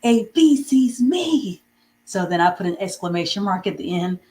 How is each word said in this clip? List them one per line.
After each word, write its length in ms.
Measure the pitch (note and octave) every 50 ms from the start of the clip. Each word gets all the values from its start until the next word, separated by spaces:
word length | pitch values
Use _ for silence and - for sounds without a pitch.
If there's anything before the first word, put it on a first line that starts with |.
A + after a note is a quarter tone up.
| _
A 220 | A#3+ A#3 A#3 A3+ - _
bee 280 | E4 D#4+ D#4 D4 C4+
sees 400 | - - - C4 C4 B3 - -
me. 600 | B3 B3+ E4+ F4+ F4 E4 D#4+ C#4+ - F#3+ F3 - _ _ _ _ _ _ _ _ _
So 200 | - - F#3+ F3+
then 160 | F3 F3+ E3+
I 100 | E3+ F3+
put 140 | F3+ - F#3+
an 120 | F3+ E3+ -
exclamation 640 | G3 F#3 - - - F3 E3+ F3 E3+ E3+ - G3+ G3
mark 240 | G3+ F#3+ F3+ -
at 100 | G3+ F#3
the 220 | - - - F3 F3
end. 200 | F3 F3+ F#3 F3+ _ _